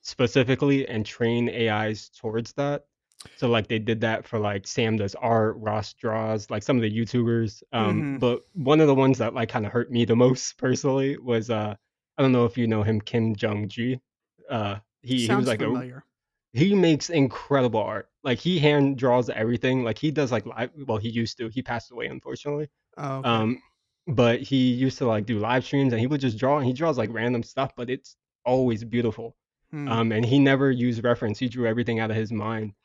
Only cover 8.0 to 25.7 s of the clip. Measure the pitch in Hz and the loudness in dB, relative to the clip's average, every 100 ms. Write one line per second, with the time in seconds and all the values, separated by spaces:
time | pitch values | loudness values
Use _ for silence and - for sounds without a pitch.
8 | 147 135 127 123 _ 180 131 156 151 135 | -2 0 0 0 _ -4 2 6 6 6
9 | 135 123 113 127 - 123 104 120 117 120 | 4 4 0 -2 -4 -2 -2 -2 0 0
10 | 117 113 123 127 - - 254 160 143 135 | 2 6 6 4 -4 -4 -2 0 0 0
11 | 135 143 120 113 110 110 107 101 _ _ | -2 -4 -2 -2 0 -4 -4 -8 _ _
12 | _ - 135 127 120 127 113 110 104 110 | _ 0 4 4 2 2 0 2 2 0
13 | - 117 110 104 110 104 104 120 120 127 | 0 0 0 0 -2 -2 -6 -4 -4 -4
14 | _ _ _ _ - 123 104 101 _ _ | _ _ _ _ -8 -4 -4 -6 _ _
15 | 120 131 113 104 123 110 110 127 127 127 | -4 -2 2 0 0 0 -2 -4 -6 -16
16 | _ _ _ _ _ 117 185 202 170 147 | _ _ _ _ _ 0 4 4 4 2
17 | - 165 131 - - 143 123 107 104 107 | 0 2 0 -2 0 2 2 0 -2 -6
18 | - _ 139 120 170 180 147 147 139 131 | -10 _ -4 -2 0 2 4 4 2 2
19 | 131 123 113 - 113 120 131 131 117 110 | 2 2 2 -2 -2 0 0 0 -2 -2
20 | 156 147 135 117 - 113 123 151 135 110 | -2 -2 -2 -2 -4 -8 -10 -8 -6 -4
21 | 117 117 113 - 113 110 123 117 - 117 | -2 -2 -4 -6 -8 -8 -6 -8 -8 -10
22 | 120 131 131 131 147 147 151 _ _ - | -10 -10 -12 -10 -6 -6 -8 _ _ -12
23 | 143 135 127 117 110 127 _ _ _ _ | -8 -4 0 2 0 -2 _ _ _ _
24 | - 127 120 120 139 135 127 123 135 - | -4 2 4 2 0 2 2 2 -2 0
25 | 123 107 104 107 107 127 - | -2 0 -2 -2 0 -2 0